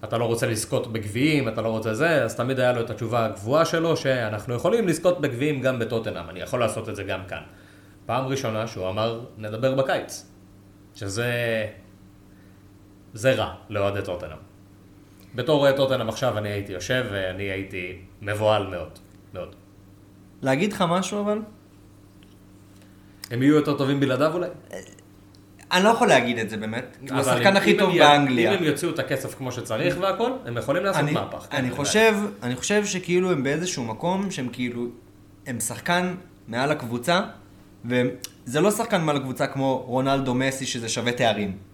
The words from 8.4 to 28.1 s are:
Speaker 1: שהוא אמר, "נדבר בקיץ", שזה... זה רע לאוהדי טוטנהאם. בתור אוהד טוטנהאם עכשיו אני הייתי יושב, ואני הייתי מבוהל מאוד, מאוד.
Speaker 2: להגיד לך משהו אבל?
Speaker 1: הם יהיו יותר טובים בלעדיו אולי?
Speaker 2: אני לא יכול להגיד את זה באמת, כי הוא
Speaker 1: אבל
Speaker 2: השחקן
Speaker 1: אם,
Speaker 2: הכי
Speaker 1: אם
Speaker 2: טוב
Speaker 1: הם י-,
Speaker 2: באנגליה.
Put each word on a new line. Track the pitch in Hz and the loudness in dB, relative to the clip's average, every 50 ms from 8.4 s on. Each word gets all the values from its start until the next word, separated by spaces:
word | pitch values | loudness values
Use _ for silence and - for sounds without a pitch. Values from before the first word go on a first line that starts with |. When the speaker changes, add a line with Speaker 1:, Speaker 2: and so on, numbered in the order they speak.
| - 117 110 107 110 113 | -2 -2 -2 -2 -4 -4
Speaker 1:
שהוא | - 107 90 92 | -6 -6 -4 -4
אמר, | 95 104 110 117 113 117 120 - - 104 | -2 0 -2 -2 -2 -4 -10 -14 -14 -12
"נדבר | 107 107 107 110 127 131 131 | -10 -8 -6 -2 0 0 2
בקיץ", | 131 - - 185 139 - - - - - - - - - - - - - - - - - - - | 2 0 0 0 -4 -4 -6 -12 -16 -16 -18 -20 -20 -20 -20 -20 -20 -20 -20 -20 -20 -20 -20 -16
שזה... | - 104 98 95 110 120 120 120 120 120 117 113 110 107 104 - - - - - - - - - - - - - - - - - - - - - - - - - - - - - | -10 -8 -6 -4 -4 -2 -2 -2 -2 -2 0 0 -2 -2 -4 -8 -12 -20 -20 -20 -20 -20 -20 -20 -20 -20 -20 -20 -20 -20 -20 -20 -20 -20 -20 -20 -20 -20 -20 -20 -20 -20 -18 -12
זה | 113 101 113 107 | 0 2 2 4
רע | 107 107 104 - - - - | 4 0 -2 -4 -12 -14 -6
לאוהדי | 107 101 98 101 101 98 | -2 0 0 0 0 -2
טוטנהאם. | 95 92 90 87 85 80 78 78 - - - - - - - - - - - - - - - - - - - | -4 -4 -6 -6 -8 -10 -12 -14 -18 -20 -20 -20 -20 -20 -20 -20 -20 -20 -20 -20 -20 -20 -20 -20 -20 -14 -8
בתור | 120 123 120 156 143 | -6 0 2 2 4
אוהד | 139 139 135 | 6 4 4
טוטנהאם | 139 139 - 131 123 117 110 | 4 2 2 2 0 0 -2
עכשיו | 110 - - 127 110 107 | -4 -2 -2 0 0 0
אני | 107 104 | -4 -4
הייתי | 104 104 101 - 98 | -4 -4 -6 -6 -8
יושב, | 90 87 - 131 127 127 107 | -10 -4 -2 0 0 0 -2
ואני | 98 98 95 92 92 95 98 | -4 -4 -4 -4 -4 -6 -6
הייתי | 98 95 98 98 95 95 95 90 90 90 87 87 - - - | -6 -4 -6 -6 -6 -8 -8 -8 -8 -10 -14 -16 -20 -20 -12
מבוהל | - 101 104 101 107 107 107 104 98 92 | -8 -6 -4 0 2 2 4 2 0 -2
מאוד, | 95 87 82 78 - - - - - - - - - | -6 -8 -8 -10 -12 -20 -20 -20 -20 -20 -20 -16 -14
מאוד. | 92 87 82 - - - - - - - - - - - - - - - - - - | -12 -12 -12 -14 -20 -20 -20 -20 -20 -20 -20 -20 -20 -20 -20 -20 -20 -20 -20 -20 -6
Speaker 2:
להגיד | - 135 135 135 185 214 202 | 0 0 2 2 2 -2 0
לך | - 190 170 | 0 0 2
משהו | 170 185 190 190 - 208 | 2 0 0 -2 -4 -4
אבל? | 202 208 208 214 214 - - - - - - - - - - - - - - - - - - - - - - - - - - - - - - - - - - - - - | -2 0 -2 -2 -4 -8 -14 -20 -20 -20 -20 -20 -20 -20 -20 -20 -20 -20 -20 -20 -20 -20 -20 -20 -20 -20 -20 -20 -20 -20 -20 -20 -20 -20 -20 -20 -20 -20 -20 -20 -14 -8
Speaker 1:
הם | 123 117 131 | -4 2 4
יהיו | 139 147 | 6 6
יותר | 151 147 151 143 135 | 6 4 2 0 0
טובים | 143 131 139 139 | 2 0 2 2
בלעדיו | 139 143 127 123 143 156 156 | 2 2 2 2 2 2 2
אולי? | 180 175 156 - - - - - 92 98 - - - - - - - - - - - - - - - - - | 0 -4 -4 -6 -12 -16 -14 -14 -14 -14 -14 -20 -20 -20 -20 -20 -20 -20 -20 -20 -20 -20 -20 -20 -20 -8 0
Speaker 2:
אני | - 180 190 | 2 4 6
לא | 214 | 6
יכול | 233 226 247 214 | 6 6 6 6
להגיד | 165 131 120 120 120 113 | 6 6 6 2 -2 -2
את | 110 98 | -2 -4
זה | 110 104 | -4 -6
באמת, | 107 110 110 117 123 - - - 127 | -6 -6 -6 -6 -8 -10 -14 -16 -12
כי | 135 131 | -4 -2
הוא | 131 | 0
Speaker 1:
אבל | 135 135 | 2 2
Speaker 2:
השחקן | 123 - - 196 | 2 6 6 6
Speaker 1:
אם, | 196 196 | 6 6
Speaker 2:
הכי | 196 208 | 4 4
Speaker 1:
אם | 202 - | 4 4
Speaker 2:
טוב | 196 185 | 4 4
Speaker 1:
הם | 170 | 6
י-, | - | 8
Speaker 2:
באנגליה. | 151 147 | 8 10